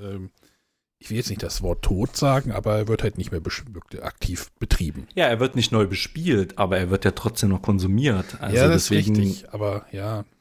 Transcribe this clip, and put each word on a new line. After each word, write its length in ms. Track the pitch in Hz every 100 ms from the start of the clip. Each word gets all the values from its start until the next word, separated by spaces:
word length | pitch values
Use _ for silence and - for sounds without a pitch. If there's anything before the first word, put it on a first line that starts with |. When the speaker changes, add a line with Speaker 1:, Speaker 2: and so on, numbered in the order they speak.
Speaker 1:
ähm, 260 | 101 98 92 - _ _ _ _ _ _
ich 100 | -
will 80 | 107
jetzt 140 | -
nicht 120 | 98
das 200 | 82 -
Wort 180 | 90 87
tot 360 | - 95 117 -
sagen, 340 | 143 135 131
aber 240 | 113 110 107
er 120 | 107
wird 140 | 110
halt 140 | 104 -
nicht 140 | -
mehr 80 | 85
besch-, 240 | 85 - 120
wirklich 300 | 101 - -
aktiv 460 | - - - 87 - _
betrieben. 480 | - - 80 - -
Speaker 2:
Ja, 120 | - 147
er 140 | 117
wird 160 | 131 123
nicht 160 | 113
neu 140 | 113 98
bespielt, 720 | 95 - 156 175 110 92 -
aber 180 | 95 92
er 140 | 90
wird 160 | 98 98
ja 60 |
trotzdem 360 | - 107 - 101
noch 140 | 95
konsumiert. 760 | - 98 95 104 143 95 - -
Also 140 | 101 113
Speaker 1:
Ja, 120 | 143
das 140 | 165
ist 60 | -
Speaker 2:
deswegen 260 | 101 101 107
Speaker 1:
richtig, 340 | 98 92 -
aber 320 | 104 104 101 -
ja. 340 | 98 110 110 - _